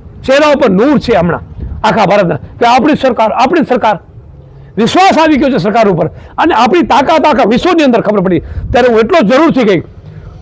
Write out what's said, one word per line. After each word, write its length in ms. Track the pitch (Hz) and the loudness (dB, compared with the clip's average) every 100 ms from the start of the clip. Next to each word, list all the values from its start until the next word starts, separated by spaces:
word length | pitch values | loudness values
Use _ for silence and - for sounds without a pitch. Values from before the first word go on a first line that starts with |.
| - - - | -20 -12 0
ચહેરા 260 | 277 302 | 2 2
ઉપર 180 | 285 262 | 2 0
નૂર 280 | 185 262 262 | 2 2 0
છે 180 | - 202 | 0 0
હમણાં 240 | 170 135 - - - - | 0 -4 -8 -14 -12 -4
આખા 220 | 214 196 190 | -2 0 0
ભારતના, 300 | 208 175 143 | 2 0 -4
કે 300 | - - 240 | -8 -2 2
આપણી 280 | 254 269 | 2 2
સરકાર, 380 | 285 262 233 220 | 0 -2 0 -2
આપણી 320 | 190 262 349 | 0 0 0
સરકાર. 360 | 254 247 226 190 - - - - - - - - | 0 0 -2 -4 -8 -20 -20 -20 -20 -20 -12 -2
વિશ્વાસ 420 | 220 320 381 302 | 0 2 2 4
આવી 180 | 320 285 | 2 2
ગયો 140 | 277 | 0
છે 80 | 240 | -2
સરકાર 300 | 185 220 214 | -2 0 0
ઉપર 180 | 165 175 - - - | 0 -4 -8 -14 -4
અને 160 | 294 | 0
આપણી 280 | 220 233 349 | 2 2 0
તાકાત 440 | 220 254 277 320 302 | 2 0 2 2 2
આખા 180 | 277 226 | 2 0
વિશ્વની 360 | 240 339 349 | 0 0 0
અંદર 180 | 285 226 | 2 0
ખબર 200 | 190 208 | 0 -2
પડી. 200 | 185 170 | -2 -4
ત્યારે 480 | - - - 247 247 | -4 -10 -2 0 2
હું 120 | 220 | 2
એટલો 280 | 226 349 208 | 2 2 2
જરૂરથી 360 | 262 320 254 | 2 2 2
કહીશ, 180 | 220 175 - - - - - - | 0 0 -4 -18 -20 -20 -20 -20